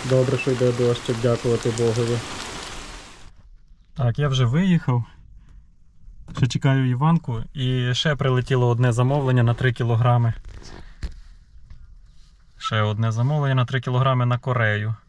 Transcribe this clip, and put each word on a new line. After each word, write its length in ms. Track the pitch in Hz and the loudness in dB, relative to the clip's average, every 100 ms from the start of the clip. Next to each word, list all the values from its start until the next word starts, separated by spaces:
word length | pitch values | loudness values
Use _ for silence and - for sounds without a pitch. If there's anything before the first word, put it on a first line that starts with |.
| 127 | 0
Добре, 280 | 131 127 127 | 2 2 0
що 140 | 139 | -2
йде 200 | 123 123 | 0 0
дощик, 440 | 120 120 120 - 113 | 2 0 0 -2 -2
дякувати 500 | 120 117 123 117 123 113 | 0 0 0 0 -2 0
Богові. 400 | 117 110 117 120 - - - - - - - - - - - - - - - - _ - | 0 0 0 -2 -6 -10 -12 -12 -12 -14 -14 -16 -20 -20 -20 -20 -20 -20 -20 -20 _ -2
Так, 240 | 120 127 | -2 0
я 80 | 147 | 0
вже 180 | 131 120 | 2 2
виїхав. 580 | 147 190 170 - 123 113 - - - - - - - - - - - - - | 2 2 2 2 -2 -2 -12 -20 -20 -20 -20 -20 -20 -20 -20 -20 -20 -14 -2
Ще 100 | 123 | -2
чекаю 420 | - 139 135 127 | 0 2 2 2
Іванку. 540 | 123 156 165 - 113 - | 2 2 2 0 -6 -6
І 400 | - 127 127 123 | -4 -2 0 0
ще 220 | 120 160 135 | 0 0 0
прилетіло 520 | 135 127 123 127 123 | 0 0 2 2 2
одне 240 | 120 127 | 4 2
замовлення 520 | 117 127 143 131 127 | 2 2 2 2 4
на 100 | 117 | 2
три 200 | 117 127 | 2 0
кілограми. 600 | 123 117 113 123 120 117 - - - - - - - - - - - - - - - - - - - - - - - | 0 0 2 4 4 2 -2 -8 -16 -16 -16 -18 -12 -12 -12 -18 -20 -20 -20 -20 -20 -20 -20 -20 -20 -20 -20 -20 -12
Ще 240 | - 110 | -4 0
одне 300 | 107 107 113 | 0 0 -2
замовлення 440 | 110 127 151 139 131 | 0 0 2 2 2
на 100 | 123 | 0
три 160 | 131 | -2
кілограми 440 | 127 123 131 127 120 | -2 0 2 2 2
на 120 | 120 | 0
Корею. 580 | 131 120 107 104 107 110 | 0 0 2 0 -2 -6